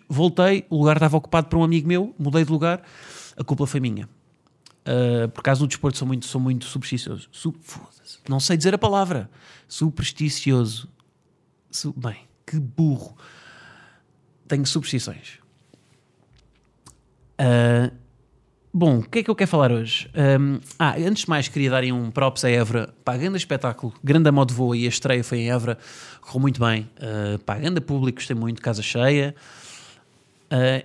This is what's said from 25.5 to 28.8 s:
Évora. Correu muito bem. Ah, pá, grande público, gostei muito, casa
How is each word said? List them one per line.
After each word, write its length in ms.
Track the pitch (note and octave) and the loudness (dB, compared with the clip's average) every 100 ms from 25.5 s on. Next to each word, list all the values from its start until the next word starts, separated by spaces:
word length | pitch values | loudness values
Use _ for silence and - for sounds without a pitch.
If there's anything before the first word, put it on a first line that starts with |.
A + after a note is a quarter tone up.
Évora. 260 | B2 A#2 A2+ - - - - | -2 -2 -6 -10 -20 -20 -20
Correu 200 | - B2+ | -8 -2
muito 180 | C#3 B2+ | 0 2
bem. 300 | A#2+ A2 G#2+ - | 2 0 -4 -12
Ah, 400 | A#2 G#2+ G#2 G#2 - | -8 -4 -4 -4 -6
pá, 100 | G#2 | -4
grande 260 | D#3 F3+ | -4 -4
público, 360 | C#3 C#3+ B2 B2 | -2 -2 -2 -4
gostei 180 | - A#2+ | -6 -4
muito, 260 | A2+ A#2 | -4 -6
casa 200 | - G#2+ | -6 -4